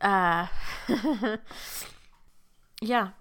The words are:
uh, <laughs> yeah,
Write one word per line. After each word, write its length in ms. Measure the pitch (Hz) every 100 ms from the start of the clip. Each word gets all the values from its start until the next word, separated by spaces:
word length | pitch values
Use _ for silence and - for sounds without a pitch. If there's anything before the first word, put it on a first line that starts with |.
uh, 460 | 202 190 180 170 180 - - - -
<laughs> 500 | 254 269 226 220 220 - - - - - - - _ - - - _ _ -
yeah, 260 | 220 240 190 -